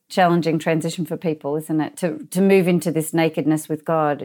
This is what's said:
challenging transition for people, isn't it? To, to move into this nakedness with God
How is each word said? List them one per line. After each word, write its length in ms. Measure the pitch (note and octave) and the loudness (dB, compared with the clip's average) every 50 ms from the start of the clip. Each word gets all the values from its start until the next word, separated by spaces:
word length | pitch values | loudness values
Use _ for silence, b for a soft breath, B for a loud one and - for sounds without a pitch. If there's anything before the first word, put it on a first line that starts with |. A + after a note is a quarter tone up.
| _ - | _ -6
challenging 500 | - G3 F3+ E3+ E3+ F3 D3+ E3 D#3 D#3+ | 0 2 4 4 4 2 0 0 -2 -2
transition 460 | - E3+ D#3+ D3+ D#3 E3 - F3+ D#3 | 0 0 -2 -2 -2 -4 -6 -6 -6
for 140 | - E3 D3+ | -6 -6 -6
people, 360 | - E3 D3+ D#3 - C#3+ D3 | -4 -4 -4 -4 -6 -6 -6
isn't 260 | D#3+ D#3 - D#3 D#3 | -6 -4 -2 -2 -2
it? 160 | D3 - - - | -2 -2 -4 -4
To, 280 | F#3 E3 - - - - | -4 -4 -4 -6 -10 -6
to 100 | - F3+ | 0 2
move 260 | G3 G3 G3 G3 E3+ | 4 6 6 6 6
into 240 | F3+ F3+ F3 - F3 | 4 2 2 2 0
this 220 | D#3 D#3+ D#3 - | -2 -2 -2 -2
nakedness 560 | - E3 E3 D#3+ D#3+ F3 C3 D3+ D#3 D3+ - - | 0 0 0 0 0 0 0 0 0 0 -2 -6
with 160 | D#3 D#3 - | -8 -6 -4
God 380 | - E3 D#3+ D3+ D3 C#3+ C#3+ | -2 0 2 2 0 -2 -4